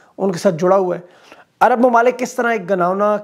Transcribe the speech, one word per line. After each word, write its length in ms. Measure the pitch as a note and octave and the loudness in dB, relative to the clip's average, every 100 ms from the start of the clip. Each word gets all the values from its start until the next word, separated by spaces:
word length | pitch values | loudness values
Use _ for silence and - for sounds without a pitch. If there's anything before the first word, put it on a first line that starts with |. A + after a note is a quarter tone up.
| _ - | _ -6
उनके 220 | G3 F3 | -6 -2
साथ 120 | G3+ | -2
जुड़ा 240 | D#3+ F#3 G3 | 0 2 2
हुआ 200 | F3+ F3 | 0 -6
है। 80 | - _ - - _ - | -10 _ -20 -20 _ 0
अरब 240 | G#3 B3 B3+ | 2 4 2
ममालिक 300 | A#3 A#3+ A#3+ | 4 2 0
किस 220 | B3 - | -8 -4
तरह 140 | A#3 | -2
एक 160 | A3+ F3 | -2 -2
घिनौना 500 | F#3+ F3 G3 G#3 G#3 | -2 0 0 -2 -2